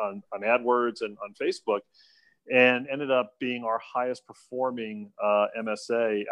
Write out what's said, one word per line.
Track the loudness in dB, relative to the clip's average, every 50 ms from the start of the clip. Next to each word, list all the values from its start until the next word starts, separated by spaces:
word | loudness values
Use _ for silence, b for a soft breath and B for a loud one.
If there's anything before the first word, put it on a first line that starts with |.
on, | -4 -4 -6 -8 -12 -12 -8
on | -2
AdWords | 0 2 2 2 4 2 2 4 2 0 -2 -4
and | -6 -8 -8 -10 -14
on | -12 -8 -6
Facebook, | -4 -4 -4 -2 0 0 0 0 -2 _ b b b b b b b b b b b 2
and | 4 6 6 6 4 2 -2 -6
ended | -6 -4 0 2
up | 2 2 2 0 _ -6
being | -6 -4 -4 -4 -2
our | -2 -2 -2 -4 -4 -4
highest | -2 -2 -2 -4 -8 _
performing, | -20 -20 -20 -16 -10 -6 -4 -4 -2 -2 -4 -6 -8 -8 -10 -12 -14 _ -2 2
uh, | 4 4 4 4 2 0
M | -4 -4
S | -4 -4 -4 -2 -2
A | 0 2 2 2 0 0 -2 -2